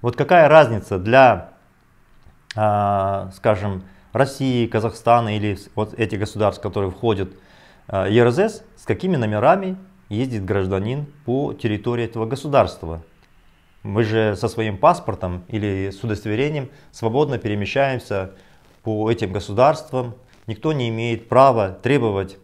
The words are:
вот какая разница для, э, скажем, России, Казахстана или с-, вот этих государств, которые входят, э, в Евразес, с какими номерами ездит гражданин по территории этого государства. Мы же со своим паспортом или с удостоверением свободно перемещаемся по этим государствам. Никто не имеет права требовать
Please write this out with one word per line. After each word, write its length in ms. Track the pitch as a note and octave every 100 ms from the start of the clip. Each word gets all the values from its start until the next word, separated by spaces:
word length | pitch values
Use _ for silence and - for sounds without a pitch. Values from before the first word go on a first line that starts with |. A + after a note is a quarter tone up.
вот 120 | A#2+ A#2+
какая 320 | C#3+ F3+ D3+
разница 520 | D#3 C#3 A2 F#2 G2
для, 540 | F#2 B2+ C3 G2 F2 _ _ _ _ _ _ _ - _ _ A2
э, 760 | G#2+ G#2 G2+ G2+ G2 G2 F#2+ F#2+
скажем, 480 | A#2+ G#2 G2+ F#2+ F#2 - _
России, 560 | A2+ - - C3+ B2 A2+
Казахстана 680 | A2 A2 - - A#2+ A2+ G#2
или 200 | G#2 F#2+
с-, 160 | -
вот 220 | - G#2+ -
этих 240 | A2 G2+
государств, 420 | G#2 G2+ G#2 F#2+
которые 300 | G#2 G2 G2
входят, 400 | F2+ A#2 G2 F#2+ - _ _ _ _ _
э, 220 | G2 F#2+
в 20 |
Евразес, 520 | A2 A#2+ B2 G#3+ A3 - _
с 100 | -
какими 300 | G#2 F#3 E3
номерами 600 | A2 G#2+ B2+ F#3+ F#3+ F#3 - _ _
ездит 360 | G#2 C3 A2+ F#2+
гражданин 600 | G2+ F#2+ F#2+ G#2 C3+ D3 - -
по 280 | B2+ C#3+
территории 520 | - A#2 G#2+ B2 A#2+ A2+
этого 220 | A2+ A2+
государства. 760 | C3 D3+ C#3+ F#2+ - E2 E2 - _ _ _ _ _ _ _
Мы 220 | G#2+ G2+
же 340 | A2 A2+ A2 G2
со 100 | A2+
своим 300 | - A2 G2+
паспортом 680 | D3+ F3 - G2+ F#2 F2+ -
или 400 | A2 G2+ F#2+ G2
с 100 | G2
удостоверением 680 | A#2 G#2 G#2+ G#2+ C#3+ D3+ C3 - -
свободно 460 | - A2+ A#2+ D3 B2
перемещаемся 960 | G#2+ G#2 G2 C#3 C#3 B2+ - G2 F#2+ - _ _ _ _
по 300 | - G#2+ G#2+
этим 220 | A#2 G2+
государствам. 840 | F#2+ F#2 G2+ C3+ D3+ - C3 A#2+ A2 _ _ -
Никто 240 | G#2+ D#3
не 160 | D3+ A#2
имеет 400 | A2+ A#2 A2+ -
права 500 | B2+ C#3 A#2 G2 F#2
требовать 560 | B2 C#3 A#2 G2 F#2+ -